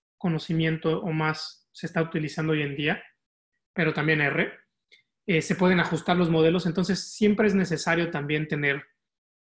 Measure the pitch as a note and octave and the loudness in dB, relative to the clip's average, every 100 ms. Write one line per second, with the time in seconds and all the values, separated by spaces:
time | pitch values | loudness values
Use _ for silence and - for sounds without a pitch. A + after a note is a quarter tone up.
0 | _ _ F3+ D#3+ - E3 D#3+ D#3+ D#3+ D#3+ | _ _ -2 -2 -2 0 0 0 0 -2
1 | F#3+ D#3 D#3 D#3+ - - _ - F3+ E3 | -2 -2 -2 -2 -8 -16 _ -12 -6 -2
2 | E3 E3 D3+ E3 D#3 D3+ C#3+ C#3 D3 F3 | -2 -2 -6 -4 -2 0 -2 -4 -4 -4
3 | - _ _ _ _ _ _ - D#3 D#3 | -8 _ _ _ _ _ _ -2 -2 0
4 | D3+ D#3 C#3+ D3+ G3+ - _ _ _ _ | 0 2 2 0 -2 -4 _ _ _ _
5 | _ _ - E3 - F#3 F#3 F3+ E3+ D#3+ | _ _ 0 0 0 2 4 4 2 -2
6 | - F3+ E3+ E3 D#3+ F3 E3+ D#3+ F3+ F3+ | 0 2 4 4 4 4 0 -2 0 -2
7 | - - G#3 G#3 G#3+ G3 F3+ D#3 - E3+ | -4 0 2 4 2 2 0 -2 0 0
8 | E3+ D#3+ C#3+ D3+ D3+ D3+ C#3+ C#3+ - _ | 0 -4 -2 -2 -2 -2 0 -2 -6 _
9 | _ _ _ _ | _ _ _ _